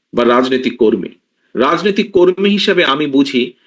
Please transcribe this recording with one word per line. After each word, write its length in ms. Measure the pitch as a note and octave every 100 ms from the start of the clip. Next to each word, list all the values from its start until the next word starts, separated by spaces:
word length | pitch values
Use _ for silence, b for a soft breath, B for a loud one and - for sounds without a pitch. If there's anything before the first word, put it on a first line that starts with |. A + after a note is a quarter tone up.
| _
বা 120 | - A#2+
রাজনীতি 440 | B2 B2+ B2+ B2
কর্মী। 400 | - G#2+ F#2+ E2 - _ _ _ -
রাজনীতি 480 | C3+ E3 G3 G3
কর্মী 460 | - F3+ F3+ F3+ G3+
হিসেবে 360 | G3+ G#3 F3+ D3
আমি 220 | C#3 D3
বুঝি 460 | C#3 C3+ B2+ A#2+ -